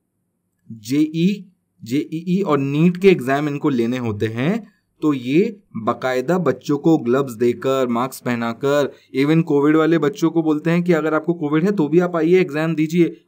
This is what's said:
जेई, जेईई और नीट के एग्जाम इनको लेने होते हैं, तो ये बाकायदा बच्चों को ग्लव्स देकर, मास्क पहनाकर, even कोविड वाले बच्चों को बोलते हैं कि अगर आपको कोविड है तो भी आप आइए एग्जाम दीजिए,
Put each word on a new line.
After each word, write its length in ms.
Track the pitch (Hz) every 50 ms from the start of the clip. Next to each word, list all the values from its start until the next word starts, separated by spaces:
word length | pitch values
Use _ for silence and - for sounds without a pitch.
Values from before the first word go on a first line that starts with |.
| _ _ _ _ _ _ _ _ _ _ _ _ _ -
जेई, 800 | 117 113 107 117 135 147 156 156 160 165 170 190 208 208 - _ _ _ _ _ _ _ -
जेईई 580 | 113 123 147 - - 156 165 175 185 175 196
और 160 | 196 - 147 139
नीट 400 | 135 139 139 151 165 180 175 180
के 120 | 185 196
एग्जाम 380 | 180 143 123 127 135 143 151 147
इनको 220 | 143 143 - 151
लेने 280 | 135 117 117 117 123 127
होते 300 | 120 113 104 101 113 110
हैं, 460 | 110 117 127 165 214 233 - - _ _ _ _ _ -
तो 120 | - 151 143
ये 480 | 131 120 123 139 160 214 240 226 - _ _ - 113
बाकायदा 600 | 110 120 120 - 131 131 127 127 127 143 175 185
बच्चों 400 | 165 139 - - - - 147 139
को 200 | - 165 160 147
ग्लव्स 340 | 123 117 120 139 143 131
देकर, 560 | 117 107 120 120 120 117 123 131 135 135 131 123
मास्क 380 | 120 117 127 135 - - -
पहनाकर, 680 | 127 123 117 117 117 117 117 - 139 143 147 139 120 - - _ _ - 131
even 260 | 139 147 160 165 165
कोविड 320 | - - - 143 151 156
वाले 220 | 156 156 156 170 165
बच्चों 320 | 151 143 139 - 165 160
को 100 | 160 165
बोलते 280 | 160 156 151 151 151 165
हैं 140 | 170 175 175
कि 100 | 175 170
अगर 200 | 156 147 156 156
आपको 200 | 156 156 175 170
कोविड 300 | 175 151 147 151 156 160
है 80 | 208
तो 160 | 202 202 151 143
भी 120 | 151 180
आप 160 | 180 175 170
आइए 260 | 165 156 165 180 185
एग्जाम 340 | 175 143 139 151 160 165 165
दीजिए, 500 | 151 156 151 165 175 170 151 - - _